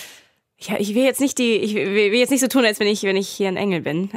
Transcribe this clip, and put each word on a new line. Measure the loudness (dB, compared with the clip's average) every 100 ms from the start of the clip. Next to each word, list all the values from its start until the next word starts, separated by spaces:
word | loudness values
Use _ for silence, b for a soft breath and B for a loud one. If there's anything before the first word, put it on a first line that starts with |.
| B B B B _ _
Ja, | -6 -4
ich | -2
will | 2
jetzt | 2 2
nicht | 0 0
die, | 0 2
ich | 0
will, | -2 0 0 2
will | 2
jetzt | 2
nicht | 2
so | 2
tun, | 2 2
als | 2
wenn | 0
ich, | 0
wenn | 0 -2
ich | -2
hier | -4 -2
ein | -2
Engel | -2 -2
bin. | -2 -4 -4